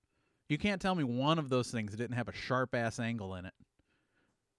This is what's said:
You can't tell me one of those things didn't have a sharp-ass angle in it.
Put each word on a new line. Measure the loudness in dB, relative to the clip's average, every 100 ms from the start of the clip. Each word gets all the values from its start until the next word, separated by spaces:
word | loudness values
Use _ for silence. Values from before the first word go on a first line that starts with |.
| _ _ _ _ -4
You | 0
can't | 0 0
tell | 0 2
me |
one | 2 2 2 2
of | 4
those | 2 2
things | -2 -4 -4
didn't | -4 -2
have | -4
a |
sharp-ass | -6 0 2 2 2 0 0
angle | -2 -2 -4 -6
in | -10
it. | _ -20 _ _ _ _ _ _ _ _